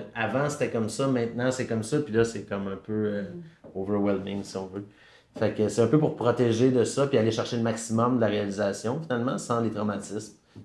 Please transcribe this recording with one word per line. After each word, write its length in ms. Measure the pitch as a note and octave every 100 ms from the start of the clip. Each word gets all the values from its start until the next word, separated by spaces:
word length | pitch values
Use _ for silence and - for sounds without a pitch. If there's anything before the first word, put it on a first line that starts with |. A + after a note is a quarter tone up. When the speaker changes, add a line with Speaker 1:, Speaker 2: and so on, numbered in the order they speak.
| -
Speaker 1:
avant 340 | A2+ A2+ B2+ D3
c'était 220 | - A#2
comme 180 | A#2 G#2+
ça, 200 | - C3+
maintenant 420 | B2 A#2 A#2 B2+
c'est 160 | B2+ A2+
comme 160 | A2+
ça, 160 | G#2+ D3
puis 140 | A2
là 100 | A2
c'est 200 | A2+ A2
comme 240 | G2 G2+ G2
un 80 | G2
peu, 160 | -
euh, 300 | G#2+ G#2 G2+
Speaker 2:
Mm. 540 | F#2 F2+ E3 - - F#2+
Speaker 1:
overwhelming 640 | F#2+ G#2 G2+ G2 G2 G2+
si 120 | G2 F#2+
on 100 | F#2+
veut. 180 | G2 G2+ - - - _ -
Fait 160 | G#2+
que 160 | - G#2
c'est 140 | A#2+
un 60 | A2+
peu 100 | D3+
pour 160 | D#3 -
protéger 540 | A#2+ A#2 A#2+ A2 C3
de 140 | B2
ça, 220 | - - C#3
puis 100 | B2
aller 120 | A2
chercher 240 | A2 G#2+ A#2+
le 60 |
maximum 540 | A2+ A2+ - A2+ A#2+ B2+
de 40 |
la 80 | G#2+
réalisation 720 | G#2 G2+ G2 G2+ G2+ A2 D3
finalement, 340 | D#3+ B2 A#2+ G2+
sans 240 | - A#2
les 100 | A2+
traumatismes, 640 | G2+ G#2 G2+ - G2+ - - _ -